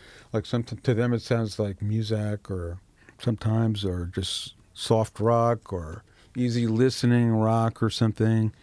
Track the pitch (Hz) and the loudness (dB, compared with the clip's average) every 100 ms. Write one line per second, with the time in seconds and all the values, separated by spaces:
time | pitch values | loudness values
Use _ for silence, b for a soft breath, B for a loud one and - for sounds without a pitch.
0 | B B B 113 - 120 120 107 - 110 | B B B -6 -2 -4 -4 -4 0 0
1 | 120 117 - 117 113 - 104 95 104 110 | 2 0 0 -2 -2 -2 -4 -2 -4 -2
2 | 107 107 104 107 - 92 85 90 - _ | -2 -2 -2 -6 -6 -8 -6 -10 -14 _
3 | b b - 110 110 110 113 104 98 90 | b b -4 -2 0 2 2 0 -2 -4
4 | 87 92 90 - - - _ - - 110 | -4 -4 -6 -6 -10 -16 _ -12 0 2
5 | 110 - 107 117 117 113 - 92 80 95 | 2 0 2 4 2 0 -4 -8 -8 -12
6 | - b b 123 123 117 117 110 131 - | -16 b b -4 -2 0 0 2 2 2
7 | 120 120 117 113 110 113 113 - 113 - | 2 4 4 2 2 2 0 0 -2 2
8 | 113 107 110 113 110 - | 0 2 2 4 2 -2